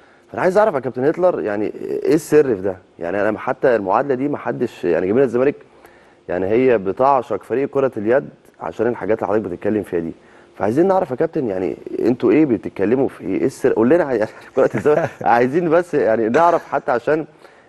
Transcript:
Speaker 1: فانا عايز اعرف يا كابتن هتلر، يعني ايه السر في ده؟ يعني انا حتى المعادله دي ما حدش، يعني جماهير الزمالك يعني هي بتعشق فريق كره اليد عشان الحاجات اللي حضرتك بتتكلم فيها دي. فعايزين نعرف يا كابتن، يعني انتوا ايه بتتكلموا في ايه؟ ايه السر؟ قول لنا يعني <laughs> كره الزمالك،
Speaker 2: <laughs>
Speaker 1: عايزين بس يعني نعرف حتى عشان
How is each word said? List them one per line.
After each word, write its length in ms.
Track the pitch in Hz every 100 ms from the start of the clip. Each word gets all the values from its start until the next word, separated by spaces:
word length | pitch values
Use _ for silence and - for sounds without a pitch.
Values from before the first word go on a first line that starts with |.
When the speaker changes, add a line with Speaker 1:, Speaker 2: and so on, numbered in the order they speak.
| _ _ _
Speaker 1:
فانا 120 | -
عايز 160 | 170 170
اعرف 160 | -
يا 60 | 143
كابتن 240 | 127 123
هتلر، 360 | 139 165 180 139
يعني 240 | 101 101
ايه 500 | 101 - - 69 -
السر 400 | 156 - 151 139 98
في 40 |
ده؟ 140 | 95 92 _ -
يعني 300 | 85 98 104
انا 100 | 98
حتى 380 | - 131 139 113
المعادله 380 | 98 107 139
دي 140 | 127 143
ما 100 | 127
حدش، 460 | 120 135 120 -
يعني 220 | 87 80 92
جماهير 180 | 117
الزمالك 300 | 135 120 139 - - _ - - _ _ -
يعني 180 | 87 95
هي 320 | 113 131 113
بتعشق 640 | 95 92 135 135 - 101
فريق 260 | - 120 139
كره 240 | 139 135 117
اليد 320 | 104 131 147 - _ -
عشان 260 | - - 113
الحاجات 320 | 113 95 -
اللي 100 | 92
حضرتك 160 | 107 95
بتتكلم 340 | 87 104 107
فيها 180 | 92 87
دي. 120 | 82 - - - - -
فعايزين 300 | 104 131 190
نعرف 220 | 190 160
يا 60 | 127
كابتن، 300 | 160 160 123
يعني 300 | 92 90 - - -
انتوا 320 | 107 123 120
ايه 160 | 143 156
بتتكلموا 640 | 107 87 - 98 131 120
في 160 | -
ايه؟ 140 | 87 87
ايه 60 | 113
السر؟ 260 | - 127
قول 160 | - 120
لنا 220 | 170 147
يعني 180 | 117 107 -
<laughs> 140 | - -
كره 140 | 107
الزمالك، 360 | 107 127 151 156 -
Speaker 2:
<laughs> 20 |
Speaker 1:
عايزين 460 | - 117 127 160 -
بس 240 | 165 175
يعني 340 | 143 107 110 110
نعرف 360 | 135 170 165 -
حتى 260 | 139 -
عشان 340 | 120 - 156 139 - - -